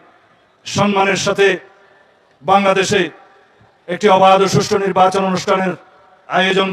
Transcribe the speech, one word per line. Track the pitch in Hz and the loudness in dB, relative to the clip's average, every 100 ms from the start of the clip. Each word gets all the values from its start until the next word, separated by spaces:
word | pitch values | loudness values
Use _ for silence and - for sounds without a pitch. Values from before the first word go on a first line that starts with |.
| _ _ _ _ _ _ - | _ _ _ _ _ _ -8
সম্মানের | 190 202 196 196 180 202 | -2 0 0 0 -2 -4
সাথে | 196 196 180 - _ _ _ _ _ _ _ | 0 0 0 -8 _ _ _ _ _ _ _
বাংলাদেশে | 143 196 196 190 180 202 165 - - _ _ _ _ _ - | 0 0 2 0 0 -2 -2 -8 -20 _ _ _ _ _ -12
একটি | 175 208 190 | -2 2 4
অবাধ | 190 190 190 | 4 4 2
ও | |
সুষ্ঠু | 208 190 202 196 | 0 -2 -2 -2
নির্বাচন | 185 185 196 190 | 0 0 0 -4
অনুষ্ঠানের | 180 - 190 185 170 - _ _ _ - 165 | -4 -2 -2 -2 -8 -16 _ _ _ -6 -2
আয়োজন | 185 190 190 | 0 -2 -2